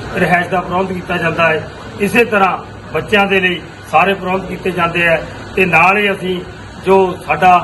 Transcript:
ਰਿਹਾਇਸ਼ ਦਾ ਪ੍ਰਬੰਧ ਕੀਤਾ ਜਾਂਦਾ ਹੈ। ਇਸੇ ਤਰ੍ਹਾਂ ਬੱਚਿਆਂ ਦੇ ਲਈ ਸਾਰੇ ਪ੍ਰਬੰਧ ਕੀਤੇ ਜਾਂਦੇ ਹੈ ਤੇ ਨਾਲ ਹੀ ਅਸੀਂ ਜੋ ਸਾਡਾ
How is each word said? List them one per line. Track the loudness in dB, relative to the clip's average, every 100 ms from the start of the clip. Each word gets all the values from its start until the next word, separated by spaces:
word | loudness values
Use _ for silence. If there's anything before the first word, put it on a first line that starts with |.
| -6 -2
ਰਿਹਾਇਸ਼ | 2 2 0
ਦਾ | -2
ਪ੍ਰਬੰਧ | -2 -2 -2
ਕੀਤਾ | -4 -6 -4
ਜਾਂਦਾ | -2 0 0
ਹੈ। | 0 -4 -14 -14 -4
ਇਸੇ | 0 2
ਤਰ੍ਹਾਂ | 2 4 2 0 -8 -16 -8
ਬੱਚਿਆਂ | -6 0 2 4
ਦੇ | 2
ਲਈ | 2 -2 -8 -16 0
ਸਾਰੇ | 2 2
ਪ੍ਰਬੰਧ | 0 -2 -4 -4
ਕੀਤੇ | -6 -4
ਜਾਂਦੇ | -2 0 2
ਹੈ | 2 2 -2 -12 -6 -2
ਤੇ | 2
ਨਾਲ | 4 4 4
ਹੀ | 0
ਅਸੀਂ | -2 -4 -6 -6 -14 -16 -6 2
ਜੋ | 4 4 0 -4
ਸਾਡਾ | 2 6 6